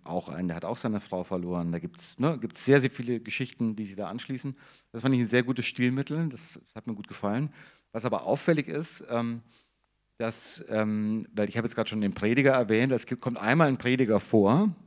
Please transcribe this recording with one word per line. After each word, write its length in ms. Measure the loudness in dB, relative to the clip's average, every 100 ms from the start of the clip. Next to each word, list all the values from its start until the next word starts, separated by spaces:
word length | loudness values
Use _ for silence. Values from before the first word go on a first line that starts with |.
auch 240 | -6 -6 -6
einen, 200 | -6 -6
der 80 | -4
hat 80 |
auch 140 | -6 -4
seine 220 | -4 -4
Frau 240 | -4 -6
verloren. 480 | -4 -4 -2 -4 -2
Da 60 | -4
gibt's, 400 | -6 -12 -14 -2
ne, 200 | -2 -2
gibt's 240 | -8 -4
sehr, 160 | 4 6
sehr 100 | 4
viele 300 | -2 -4 -4
Geschichten, 560 | -4 -8 -8 -4 -4 -4
die 80 |
sich 120 | -8 -8
da 120 | -8
anschließen. 480 | -8 -8 -8 -8 -12 -20 -20 _
Das 100 | -2
fand 120 | 2
ich 60 | 2
ein 80 | 4
sehr 140 | 2
gutes 240 | 2 -2 -4
Stilmittel, 640 | 0 0 0 -4 -2 -4
das, 240 | -6 -16
das 200 | -20 _
hat 120 | -14 -10
mir 80 |
gut 120 | -10 -10
gefallen. 460 | -6 -2 -2 -2 -8 -20 _ _
Was 120 | -6
aber 200 | -2 -2
auffällig 420 | 0 0 2 2 0
ist, 380 | -6 -6 -12 -4
ähm, 320 | -2 -2 -6 _ _ _ _ _ _ _ -6
dass, 480 | -6 -4 -8 -8 -4
ähm, 600 | 0 0 0 0 -2 -4
weil 160 | -2 -2
ich 80 | 0
habe 120 | -2
jetzt 80 | -2
gerade 120 | -2
schon 120 | 0
den 120 | -2
Prediger 400 | 0 2 4 4
erwähnt, 380 | 4 4 4 4
es 160 | 0 -2
gibt, 140 | -4
kommt 180 | -4 -2
einmal 300 | 2 4 6
ein 100 | 4
Prediger 400 | 2 2 4 4
vor, 560 | 4 6 8 6 4 0